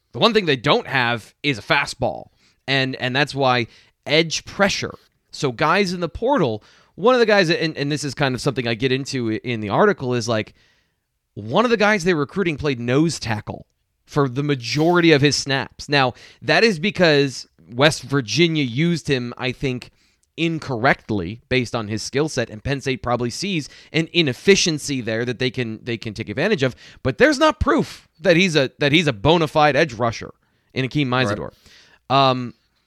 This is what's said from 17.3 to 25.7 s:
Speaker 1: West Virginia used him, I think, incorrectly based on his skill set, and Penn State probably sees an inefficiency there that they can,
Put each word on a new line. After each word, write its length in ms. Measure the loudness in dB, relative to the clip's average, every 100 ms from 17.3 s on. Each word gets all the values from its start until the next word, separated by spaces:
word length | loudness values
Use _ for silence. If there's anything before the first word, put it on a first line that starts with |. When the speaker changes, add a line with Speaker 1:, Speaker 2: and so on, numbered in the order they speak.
| -2 -14 _ -12
Speaker 1:
West 340 | 0 2 2
Virginia 600 | -2 -2 -2 2 2 2
used 460 | -2 0 0 0 -2
him, 260 | -4 -4 -6
I 140 | -6
think, 400 | -4 -6 -6 -10 _ _ _ _ -6
incorrectly 1040 | -4 -4 -6 -2 0 0 -2 -4 -4 -10 _
based 260 | -2 -2
on 140 | -4 -6
his 160 | -8
skill 240 | -6 -4 -2
set, 200 | -2 -6
and 140 | -8
Penn 180 | -8 -6
State 220 | -4 -6
probably 280 | -4 -2 -4
sees 380 | -6 -4 -4 -6 -14 -6
an 160 | -4 0
inefficiency 880 | 2 2 2 4 4 4 -2 -4 -6
there 240 | -4 -4
that 160 | -4 -2
they 100 | -2
can, 320 | -2 -6